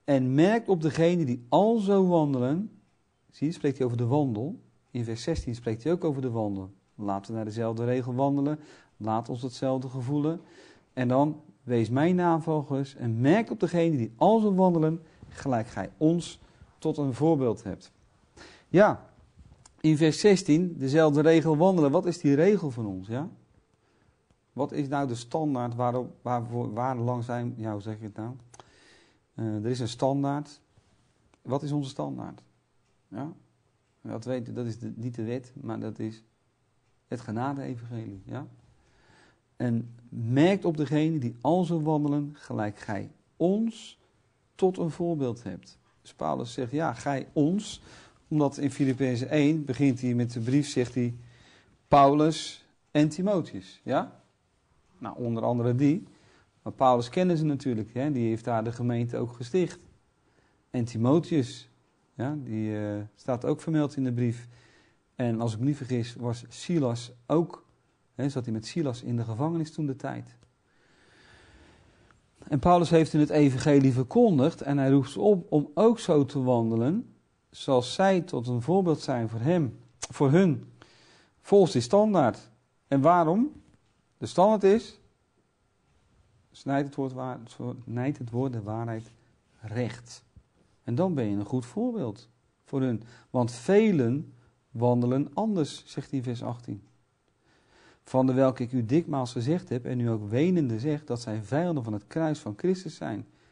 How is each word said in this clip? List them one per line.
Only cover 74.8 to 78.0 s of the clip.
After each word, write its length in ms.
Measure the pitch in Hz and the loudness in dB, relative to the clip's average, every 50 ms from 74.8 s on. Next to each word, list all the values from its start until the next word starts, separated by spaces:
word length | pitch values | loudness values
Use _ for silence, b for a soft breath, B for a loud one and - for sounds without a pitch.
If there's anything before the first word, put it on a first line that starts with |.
| 135 135 | 2 4
roept 200 | 135 143 135 139 | 4 4 4 2
ze 120 | - 190 | -2 2
op 300 | - 208 208 180 - - | 4 4 4 4 2 0
om 180 | - 151 143 - - | 0 0 0 0 0
ook 260 | - 208 233 240 - | 4 4 4 4 2
zo 260 | - - 165 147 139 | 2 2 4 4 2
te 180 | 120 - 143 127 | 2 0 -2 2
wandelen, 720 | 127 127 117 113 113 113 113 117 135 175 226 - - - _ _ _ _ _ _ _ | 2 2 2 2 2 2 2 0 0 0 -2 -4 -8 -14 _ _ _ _ _ _ _
zoals 440 | - - - - 135 123 120 - - | -20 -10 -2 2 2 2 2 0 0
zij 280 | - | 2